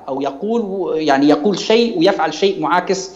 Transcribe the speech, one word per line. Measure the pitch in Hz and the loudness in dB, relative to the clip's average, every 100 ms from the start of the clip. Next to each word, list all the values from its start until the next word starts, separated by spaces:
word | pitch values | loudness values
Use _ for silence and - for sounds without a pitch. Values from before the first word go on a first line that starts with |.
| - | -8
أو | 135 | -6
يقول، | 139 - 208 233 196 196 160 160 | -6 -6 -4 -2 -2 -4 -4 -2
يعني | 156 135 147 | 0 4 4
يقول | 147 208 170 | 4 2 0
شيء | - 233 233 180 | 2 2 2 2
ويفعل | 185 - 160 | 2 2 -2
شيء | - 202 165 | 0 -2 0
معاكس، | 147 180 180 185 - | 0 0 0 -4 -6